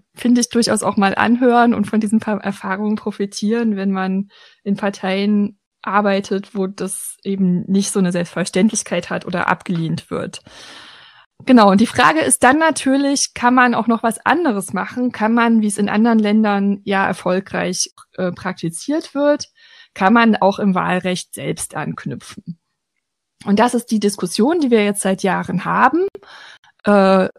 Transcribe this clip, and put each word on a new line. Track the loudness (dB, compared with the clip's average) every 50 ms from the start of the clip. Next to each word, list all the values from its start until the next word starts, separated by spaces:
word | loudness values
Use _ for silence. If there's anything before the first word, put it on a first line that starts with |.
| _ _ _
finde | -4 0 2 2 2
ich, | 2 0
durchaus | 0 0 2 2 0 0 0
auch | -2 0
mal | 2 2 2 2
anhören | 2 2 2 2 4 4 4 4 4 4 4 2
und | 0 -2 -2
von | -2 -2
diesen | 0 2 0 0
Pa-, | 0 0 -6 -4
Erfahrungen | -4 -8 -8 -8 -6 -6 -4 -4 -2 -4 -4
profitieren, | -4 -6 -8 -6 -6 -8 -8 -6 -4 -2 -2 -2 0 0 -2 -2
wenn | -2 -2 -2
man | -2 -2 -2 -2 -2 -4 -4 -6 _ -20 -20 -20 _ _
in | -4 -4 -4
Parteien | -2 -2 -6 -6 -4 -6 -4 -2 -2 0 0 2 2 0 -2 -4 _ _ _ _ _
arbeitet, | -8 0 0 2 2 2 0 0 -2 -4 -6 -6 -6 -8 -6
wo | -6 -6 -6
das | -6 -8 -8 -8 -8 -10 -14 -16 -16 _ -8
eben | -6 -2 0 2 2 2 0 0
nicht | 0 0 0 0 0
so | 0 0
eine | 0 0
Selbstverständlichkeit | 0 -2 -4 -4 -4 -6 -6 -2 0 2 2 2 2 -2 -6 -4 -6 -6 -4 -4
hat | -8 -8 -6
oder | -6 -6 -4 -2 -2
abgelehnt | -2 -4 -4 -6 -4 -4 -2 -4 -4 -6 -8 -8
wird. | -8 -8 -8 -8 -12 -16 _ -20 -20 -20 -20 -20 -20 -20 -20 -20 -20 -20 -20 -20 -20 -20 _ _ _ _ 0
Genau, | 4 6 6 6 6
und | 6 4
die | 2
Frage | 2 2 4 4 4 4 4
ist | 0 0 0 4 4
dann | 4 4 4
natürlich, | 2 0 0 0 0 0 2 2 2 0 0 -2 -2 -6 -6
kann | -2 0 2 4
man | 4 4 4 2
auch | 0 0 0
noch | 0 0 0
was | -4 -4 -2 0
anderes | 0 2 2 2 0 -2 -2 -6 -6 -6
machen? | -6 -6 -6 -6 -4 -4 -4
Kann | -2 -2 -2 0
man, | 2 2 2 4 4 2
wie | 2
es | 0 -2 -2
in | -2 0
anderen | 2 2 2 4 4 2
Ländern | 2 2 2 2 2 2 0 0 0 0 -2 -2 -4
ja | -2 -2 0 0
erfolgreich, | 0 -2 -4 -2 -2 -2 -2 -4 -4 -6 -4 -4 -4 -4 -4 -6 -8 _ -20 -20 _
äh, | -8 -6 -6 -6
praktiziert | -6 -6 -8 -8 -8 -6 -8 -8 -8 -8 -6 -4 -4 -4 -4 -6 -4
wird, | 0 2 2 0 0 -2 _ _ _ _ -20 -20 -20 -20 _ -6
kann | 0 2 4
man | 4 6 4 4 2
auch | 4 2 0 0 2
im | -2 0 0
Wahlrecht | 0 -2 -2 -2 -2 -2 -4 -6 -6 -8 _ -14
selbst | -10 -8 -8 -8 -8 -10 -12 -10
anknüpfen? | -10 -8 -8 -10 -10 -10 -10 -10 -12 -14 -18 -20 -18 -16 -16 -16 _ _ _ _ _ _ _ _ _ _ _ _ _ _ _ _ _ -2
Und | 0 2 4
das | 2 2
ist | 2 -2 -4
die | -2 -2 0
Diskussion, | 0 0 -2 -2 -6 -6 0 0 2 2 2 0
die | 2 2
wir | 2 2 2
jetzt | 0 -2 -2
seit | -2 -2 -2 0
Jahren | -2 -2 -2 -2 -4 -4 -6 -6 -4
haben, | -2 0 2 2 2 2 2 -2 -2 -6 -12 -20 -20 -20 -20 -20 -20 -20 _ _ _ _ _ 0
äh, | 2 4 4 6 6 4 4 2 0 -4